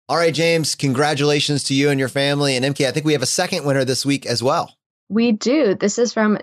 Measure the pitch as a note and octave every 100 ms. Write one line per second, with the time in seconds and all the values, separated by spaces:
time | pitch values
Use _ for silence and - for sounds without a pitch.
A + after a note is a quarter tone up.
0 | - D3+ E3 C#3 E3 E3 D3+ - C#3 B2
1 | D3 D3 D3 D3 C#3+ C#3+ - C3+ C#3+ C#3
2 | B2+ C#3 C#3 C#3+ C#3+ B2+ C#3 C#3 C3+ D3
3 | D3+ C#3+ B2+ - F3+ F3+ C#3+ C3+ B2+ B2
4 | C3+ C#3 - A2+ A#2+ E3 - _ _ _
5 | - G3+ A#3+ G#3+ A3 D4+ A3+ F#3 G3+ A3+
6 | A#3 - G#3+ G3+